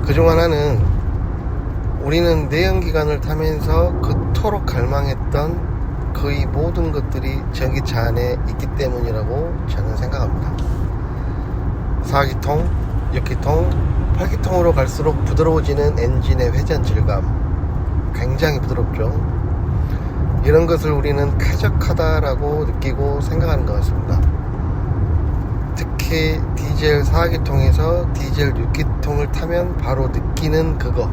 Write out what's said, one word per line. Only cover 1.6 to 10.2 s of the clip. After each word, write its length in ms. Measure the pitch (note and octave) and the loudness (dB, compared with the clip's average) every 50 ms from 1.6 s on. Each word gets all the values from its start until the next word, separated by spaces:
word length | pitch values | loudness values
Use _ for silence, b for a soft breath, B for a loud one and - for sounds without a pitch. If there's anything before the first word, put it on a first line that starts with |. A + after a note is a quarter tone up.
| - - - - - - - - | -6 -6 -6 -4 -4 -4 -4 -2
우리는 480 | C#3 C#3 D3+ E3+ E3+ E3+ E3 D#3 D3+ - | -2 0 0 2 2 2 2 2 0 0
내연기관을 720 | D3+ D#3+ F3+ F#3+ F#3+ F#3 E3 - - D#3 D3+ D3+ D3+ D3 | 0 2 2 2 2 2 0 0 0 0 2 0 0 -2
타면서 760 | - - D#3 D#3 D#3+ D#3 D#3 D3+ D3 D3+ D#3 E3 E3+ F3+ F3 - | -2 -2 -2 0 0 0 0 0 0 2 2 4 2 2 2 0
그토록 640 | - - - - - - - - - G#3+ G3+ G3+ - | 0 0 0 0 0 0 0 0 0 0 0 0 -2
갈망했던 1500 | - - B2+ A#2+ B2 C#3 C#3+ C#3+ C#3 C3 - - - - C#3+ D3 D#3+ E3+ - - - - - - - - - - - | -2 0 0 0 0 0 0 0 0 -2 -2 -4 -2 0 0 0 0 -2 -4 -2 -4 -4 -4 -4 -4 -4 -4 -4 -4
거의 320 | - - - C#3+ C#3+ C#3+ - | -4 -2 -2 -2 0 0 0
모든 480 | - - C#3+ D#3 E3 E3 F3 E3+ D#3+ | 0 0 0 0 0 0 0 0 0
것들이 480 | D3+ D3 C3+ - - C3+ B2 C3 C3+ - - - | 0 -2 -2 -2 -4 -2 -2 -2 -4 -2 -4 -4
전기차 560 | - - C3 C3 B2+ C3+ C3 - - A#2 A2+ A2+ | -4 -2 -2 0 0 -2 -2 -2 -2 0 0 0
안에 280 | A2+ - D#3+ E3 - - - - | 0 0 0 0 0 -2 -2 -4
있기 160 | - - - - - | -4 -4 -4 -4 -2
때문이라고 800 | C#3 C3+ B2+ B2 B2 A#2+ A#2 A2 A2 A2 - - D3 D#3+ F3 - - - - | -2 -2 -2 -2 -2 -2 -2 -2 -2 -2 -2 -2 -2 -2 -4 -4 -4 -4 -4
저는 260 | - - - - - | -2 -2 -2 -2 -2
생각합니다. 560 | - - - - C3+ | -2 -2 -2 -2 -2